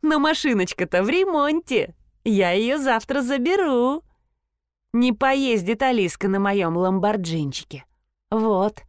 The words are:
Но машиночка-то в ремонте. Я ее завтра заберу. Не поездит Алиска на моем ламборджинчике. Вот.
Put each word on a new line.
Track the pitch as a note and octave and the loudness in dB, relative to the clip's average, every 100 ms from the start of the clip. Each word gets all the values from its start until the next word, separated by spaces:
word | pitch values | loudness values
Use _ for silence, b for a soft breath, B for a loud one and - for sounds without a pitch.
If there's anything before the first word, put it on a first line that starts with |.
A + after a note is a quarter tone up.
Но | D#4 D4+ | 2 2
машиночка-то | D4 D#4 D#4 A3 F3+ - - F3+ | 2 2 0 0 0 -2 -2 0
в | G3 | 0
ремонте. | E4+ F#4+ D#4+ C#4+ D#4 - A#3 E3 - _ _ | 0 0 2 0 -2 -2 -2 -2 -8 _ _
Я | - G3+ F3+ | -2 2 2
ее | F3+ A#3 D4 | 2 0 0
завтра | C4+ A3+ - C4+ | 0 -2 0 -4
заберу. | B3 C#4 B3 G4 F4 B3+ B3 D4 - _ _ _ _ _ _ _ _ | -2 -2 0 0 2 2 2 -2 -8 _ _ _ _ _ _ _ _
Не | A#3 B3 | 0 0
поездит | A3 C4+ C4+ C4+ A3+ F3+ A3 | 2 0 2 2 0 0 0
Алиска | C4 A#3+ F3+ - G3 | 0 2 0 -2 -2
на | G3 | 0
моем | G3+ G3+ E3+ E3+ | 0 0 0 0
ламборджинчике. | F#3 F#3+ G3+ G#3 F3 E3 C#3+ C3 - C#3 - _ _ _ _ | 0 0 0 -2 -4 -4 -4 -8 -14 -18 -20 _ _ _ _
Вот. | A3 A3 G3 G3+ - | -2 0 2 0 -4